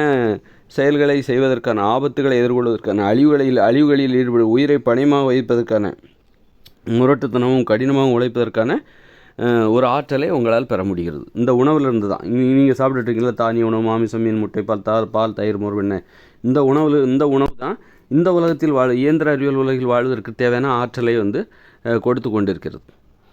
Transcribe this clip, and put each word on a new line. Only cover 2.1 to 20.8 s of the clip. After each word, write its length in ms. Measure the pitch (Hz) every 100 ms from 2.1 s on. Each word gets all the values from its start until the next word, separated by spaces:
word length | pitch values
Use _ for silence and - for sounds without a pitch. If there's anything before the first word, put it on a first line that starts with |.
| 135 135 123
எதிர்கொள்வதற்கான, 680 | 123 123 120 110 110 101 101
அழிவுகளில், 520 | 117 151 143 131 120
அழிவுகளில் 560 | 101 131 147 139 135
ஈடுபடு-, 380 | 127 123 120 110
உயிரை 240 | 123 147 143 123
பணயமாக 400 | 120 143 143 135
வைப்பதற்கான, 680 | 127 117 120 117 110 101 - - _ _ _ _ _ - _ -
முரட்டுத்தனமும் 720 | 117 127 139 131 123 123 131
கடினமாகவும் 480 | 117 117 135 139 135
உழைப்பதற்கான, 640 | 120 123 120 113 113 113 254 - - - - - -
அ, 300 | 120 117 110
ஒரு 160 | 120 127
ஆற்றலை 440 | 139 143 135 170
உங்களால் 360 | 151 113 117 123
பெற 180 | 101
முடிகிறது. 420 | 98 87 85 73 -
இந்த 200 | 107 120
உணவுலேருந்து 540 | 123 135 156 135 113 101
தான். 120 | -
நீ-, 300 | 90 123 127
நீங்க 180 | 135 139
சாப்பிட்டுட்டு 200 | 123 135
இருக்கீங்களா, 380 | 131 120 113 123
தானிய 360 | 110 113 113 113
உணவு, 160 | 110
மாமிசம், 400 | 113 113 113 113
மீன், 180 | 113 110
முட்டை, 240 | 104 110
பால், 180 | 101 107
தா-, 240 | 110 110 104
பால், 280 | 110 110
தயிர், 240 | 104 104 101
மோர், 160 | 104
வெண்ணெய், 300 | 101 101 95 - - - _
இந்த 200 | 120 139
உணவுல-, 420 | 135 143 156 147
இந்த 240 | 131 135 147
உணவு 260 | 135 - -
தான் 200 | 139 233 - _ -
இந்த 260 | 147 180
உலகத்தில் 380 | 175 170 147 156
வாழ்-, 200 | 135 127
இயந்திர 400 | 123 143 160 151
அறிவியல் 240 | 139 139 135
உலகில் 300 | 135 127 123
வாழ்வதற்கு 480 | 120 131 113 113 113
தேவையான 320 | 123 120 135
ஆற்றலை 500 | 120